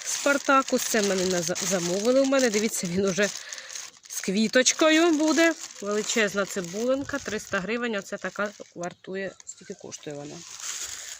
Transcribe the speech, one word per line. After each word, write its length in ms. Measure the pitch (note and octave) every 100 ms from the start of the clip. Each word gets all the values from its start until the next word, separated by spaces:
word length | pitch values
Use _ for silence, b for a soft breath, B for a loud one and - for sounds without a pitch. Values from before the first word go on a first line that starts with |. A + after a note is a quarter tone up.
| -
Спартакус. 760 | - C#4+ C#4 - C4+ C4 B3+
Це 200 | - A3+
мене 240 | G3+ F#3+ F3+
на-, 160 | F3+
замовили 800 | E3 - F#3 F#3 F3 F#3+ A3+ C4
у 40 | C4+
мене. 240 | C4+ B3
Дивіться, 380 | G#3 G#3+ - F3+
він 180 | F3+ G3
уже 240 | F3 G3+ B B B B B B - -
з 120 | -
квіточкою 880 | - G3 A3 B3+ B3+ - D#4 D#4 E4+
буде. 420 | D4 D#4 D4+ E4 D#4+ - -
Величезна 640 | G3+ G#3 G3+ A#3+ G#3 G3+ F#3+
цибулинка, 720 | G3+ E3+ G3 B3 C4+ C#4 C#4
триста 400 | - G#3+ - G3
гривень. 360 | F#3+ A#3+ A#3+ G#3
Оце 220 | - G3
така 340 | F#3+ - G#3 - - -
вартує, 600 | F3 - - F#3+ F#3+ - -
стільки 280 | - F#3+
коштує 420 | F#3 - - D3+ C#3+
вона. 200 | D3 D#3+ - - - B B B B